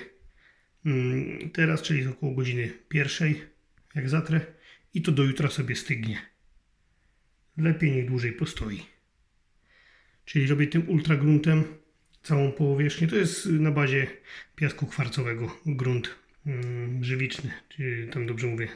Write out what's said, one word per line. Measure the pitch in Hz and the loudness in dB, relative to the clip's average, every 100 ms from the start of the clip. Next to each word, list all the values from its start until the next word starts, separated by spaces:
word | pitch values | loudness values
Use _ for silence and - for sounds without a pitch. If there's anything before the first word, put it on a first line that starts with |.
| - _ - _ _ _ _ _ 156 | -8 _ -20 _ _ _ _ _ -2
mm, | 131 127 131 - - 165 | 0 0 0 -4 -8 -6
teraz, | - 160 156 | 0 2 2
czyli | - 143 131 | 0 0 0
około | - 143 | -2 -2
godziny | 131 123 123 113 - _ | 0 -2 -2 -4 -8 _
pierwszej, | 151 139 - 156 151 - _ _ _ _ | -2 0 0 0 0 -6 _ _ _ _
jak | 147 131 | -6 -2
zatrę, | 156 156 160 - - - - _ | -2 2 0 -2 -10 -20 -20 _
i | 170 | -2
to | 165 | 2
do | 139 | 4
jutra | 135 131 147 | 2 2 -2
sobie | - 120 117 | -2 -4 -4
stygnie. | - 117 110 101 - _ _ _ _ _ _ _ _ _ _ _ _ 160 | -4 -4 -2 -6 -10 _ _ _ _ _ _ _ _ _ _ _ _ 0
Lepiej | 165 160 151 | 2 4 2
niech | 131 123 | 2 0
dłużej | 123 120 | 0 -2
postoi. | - - - 110 92 - _ _ _ _ _ _ _ _ _ _ _ _ _ | -2 -6 -4 -8 -8 -12 _ _ _ _ _ _ _ _ _ _ _ _ _
Czyli | - 147 135 | -2 0 2
robię | 147 147 | 2 4
tym | 170 165 | 2 2
ultragruntem | 156 156 143 151 151 165 156 156 - _ _ _ _ | 2 4 4 6 6 6 4 2 -6 _ _ _ _
całą | - 139 139 | 0 2 2
powierzchnię. | - 143 139 147 - 165 | 2 2 4 2 2 2
To | 214 | 2
jest | 165 - 185 | 2 0 0
na | 156 156 | 2 4
bazie | 147 139 135 127 - - - - - | 2 2 2 0 -6 -18 -20 -18 -4
piasku | 147 - 139 | -4 -2 -4
kwarcowego | - 120 135 120 117 120 - 156 | -4 -4 -2 -2 -4 -6 -6 -4
grunt, | 131 127 123 - - _ _ 147 | -2 0 0 -4 -12 _ _ -6
mm, | 127 123 120 120 127 | -6 -6 -6 -6 -4
żywiczny, | 123 131 127 - 123 - - | -2 -2 -2 -4 -8 -10 -14
czy | - 131 117 117 | -8 -6 -6 -6
tam | 131 117 | -6 -4
dobrze | 117 123 | -4 -4
mówię, | 113 113 | -4 -6